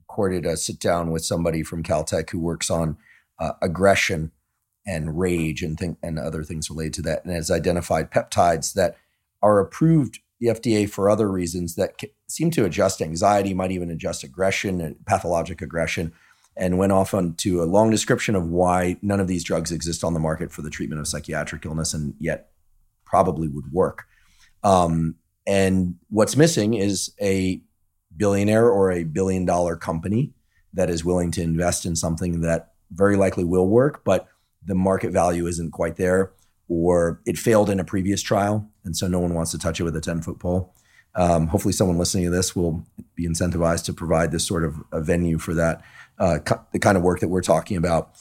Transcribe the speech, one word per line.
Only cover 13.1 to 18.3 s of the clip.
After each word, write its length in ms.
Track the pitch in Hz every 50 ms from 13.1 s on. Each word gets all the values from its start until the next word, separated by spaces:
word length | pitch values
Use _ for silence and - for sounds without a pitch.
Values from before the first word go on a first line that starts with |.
| 80 82 101 101 104 101 98 98 95
might 160 | 92 92 92
even 200 | 95 90 87 85
adjust 340 | 85 82 90 87 85 - -
aggression 560 | 73 - 87 95 95 95 - - 104 92 90
and 160 | 82 78 69 - -
pathologic 560 | - 104 98 - 85 85 82 82 82 - - -
aggression, 500 | 69 69 82 82 80 - - 85 80 - _ _ _ _ _ _ _ -
and 200 | - 92 90 90
went 160 | 92 95 98 98
off 220 | 95 95 - -
on 200 | 101 90 85 82
to 280 | - - 107 90 87 85
a 20 |
long 260 | 80 90 101 110 113
description 440 | 110 104 - - 131 - - -